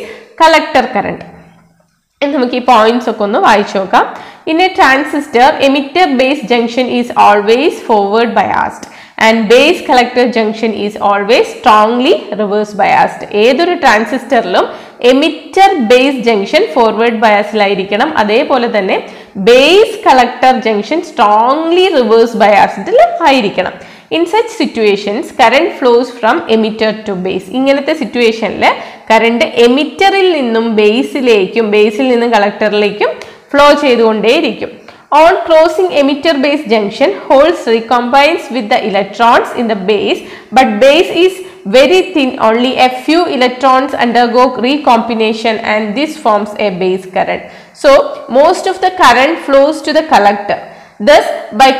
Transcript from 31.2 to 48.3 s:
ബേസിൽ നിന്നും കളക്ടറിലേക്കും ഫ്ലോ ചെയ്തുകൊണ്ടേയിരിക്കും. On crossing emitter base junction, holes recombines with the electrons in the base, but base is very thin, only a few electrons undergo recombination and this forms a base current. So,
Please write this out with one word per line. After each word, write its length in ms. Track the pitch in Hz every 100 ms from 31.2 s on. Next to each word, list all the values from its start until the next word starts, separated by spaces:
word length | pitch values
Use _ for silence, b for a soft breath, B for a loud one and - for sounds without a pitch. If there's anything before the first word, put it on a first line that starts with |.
| 247 214 185 226 214
ബേസിൽ 380 | 214 214 220 262
നിന്നും 220 | 233 233
കളക്ടറിലേക്കും 800 | 220 202 208 214 208 208 208 571 - B B _
ഫ്ലോ 200 | 277 285
ചെയ്തുകൊണ്ടേയിരിക്കും. 1120 | 294 285 240 226 220 214 302 294 - - - B B B 285
On 120 | 330
crossing 600 | 370 339 320 330 320 359 294
emitter 340 | 277 294 330 277
base 240 | 285 294 285
junction, 360 | 226 202 - 285
holes 680 | 392 - 269 311 339 240 226
recombines 800 | 226 240 240 277 285 339 - 247
with 120 | 208
the 120 | 185 196
electrons 680 | 196 196 - 233 285 - -
in 60 | 226
the 120 | 208 185
base, 300 | 202 196 349 B B B
but 140 | 233 240 208
base 320 | 269 311 370 320
is 80 | 370 - B B 202 240
very 240 | 294 370 -
thin, 180 | - 262 - 220
only 220 | 233 254 247
a 140 | 254 - -
few 120 | 330 349
electrons 600 | 269 247 247 269 262 269 277
undergo 560 | 240 240 240 233 262 -
recombination 1000 | 240 285 285 233 226 226 220 220 233 214
and 320 | - 214 214 208
this 140 | 311
forms 400 | - 233 208 214
a 200 | - 208 175
base 280 | 185 185 -
current. 300 | 196 175 175 - B B -
So, 100 | 294 277 - - -